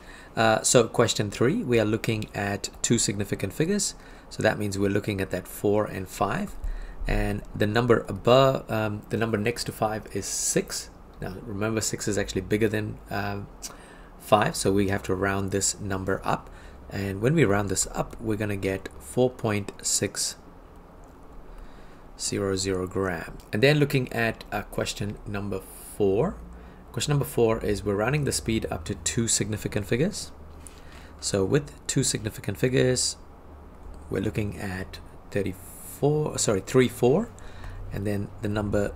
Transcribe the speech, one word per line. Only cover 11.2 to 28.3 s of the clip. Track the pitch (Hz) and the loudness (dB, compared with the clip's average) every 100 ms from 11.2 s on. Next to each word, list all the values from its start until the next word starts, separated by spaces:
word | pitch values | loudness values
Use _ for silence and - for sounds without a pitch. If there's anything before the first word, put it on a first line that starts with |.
| 95 - - | -10 -10 -8
remember, | 98 110 110 | -4 0 0
six | - - - | 0 -2 -2
is | 101 | -2
actually | 98 98 | 0 -2
bigger | 92 107 110 | 0 2 2
than, | 107 107 113 - | 2 -2 -6 -6
um, | 101 101 101 101 - - - - - - - | -4 -4 -6 -10 -12 -14 -14 -18 -20 -20 -8
five, | - 104 131 - | 4 6 6 2
so | 104 | 2
we | 98 98 | 4 2
have | 98 | 0
to | - 92 | -2 0
round | 98 98 95 | 0 0 0
this | 98 - - | 0 0 -2
number | 104 95 95 95 | -4 -2 0 -2
up. | - - - - - - - | 0 -2 -4 -18 -18 -18 -10
And | 101 98 98 | -4 -4 0
when | 117 | 2
we | 165 | 4
round | 110 101 98 | 4 4 2
this | 92 - | -2 -2
up, | - - - | -2 -6 -4
we're | 117 104 | -4 -2
gonna | 104 101 | -2 -2
get | 95 95 - - | -2 -2 -6 -14
four | - - 127 | -4 2 2
point | - 110 104 101 - | 2 0 0 -2 -6
six | - - 101 - - - - - - - - - - - - - - - - - - - - - | -2 0 0 -2 -6 -6 -16 -20 -20 -20 -20 -20 -20 -20 -18 -18 -16 -16 -16 -16 -18 -18 -18 -8
zero | - 107 98 95 | -4 0 0 0
zero | 95 92 92 | 0 0 -2
gram. | 98 95 85 - - - | 0 0 -2 -8 -12 -4
And | 107 | 4
then | 135 151 | 6 6
looking | 143 135 127 | 4 2 0
at, | 117 113 110 - | 0 0 -2 -4
uh, | 104 | -6
question | - - 110 - 101 - - | -4 -4 -4 -2 -4 -6 -6
number | 101 101 98 - - - - | -6 -4 -4 -6 -16 -8 2
four. | 101 101 170 - - - - - - | 4 4 2 -2 -12 -16 -18 -18 -10
Question | - 143 | -4 2
number | 143 123 | 2 2
four | - 113 113 | 4 4 4
is | 98 101 | 0 0
we're | 104 101 | 0 2
rounding | 113 147 | 2 2
the | 131 | 0